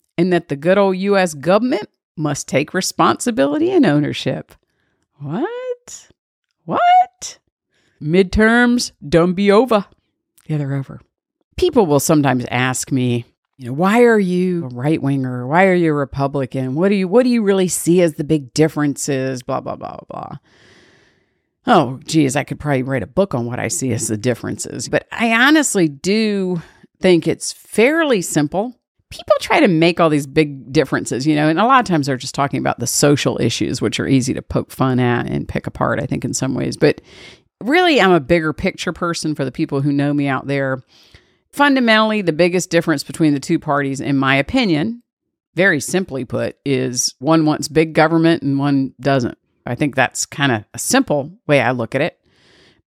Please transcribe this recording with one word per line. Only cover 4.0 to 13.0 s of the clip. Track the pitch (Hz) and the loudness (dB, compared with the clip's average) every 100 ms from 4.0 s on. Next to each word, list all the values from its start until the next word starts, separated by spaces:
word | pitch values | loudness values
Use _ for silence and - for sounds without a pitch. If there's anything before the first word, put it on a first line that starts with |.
| 139 123 131 143 - - _ _ _ _ _ - | 0 -4 -6 -6 -10 -20 _ _ _ _ _ -16
What? | 143 180 392 494 508 494 - - _ _ _ _ _ _ 165 | -10 -6 -6 -6 -8 -10 -14 -20 _ _ _ _ _ _ -8
What? | 214 698 508 - _ - - _ _ _ _ _ - | 0 4 4 2 _ -18 -18 _ _ _ _ _ -10
Midterms | 151 180 190 208 220 240 240 240 - _ 143 | 0 2 2 4 4 4 4 2 -2 _ 0
don't | 165 180 | 2 2
be | 180 202 | 2 4
over. | 202 247 214 - _ _ _ _ _ - | 4 4 0 -2 _ _ _ _ _ -6
Yeah, | 151 | -6
they're | 139 | -4
over. | 139 135 - _ _ _ _ _ - | -6 -8 -14 _ _ _ _ _ -2
People | 359 269 175 | 0 2 4
will | 143 | 4
sometimes | - 151 139 127 123 | 4 2 2 0 -2
ask | 120 127 127 - | -2 -2 -4 -2
me, | 135 | 0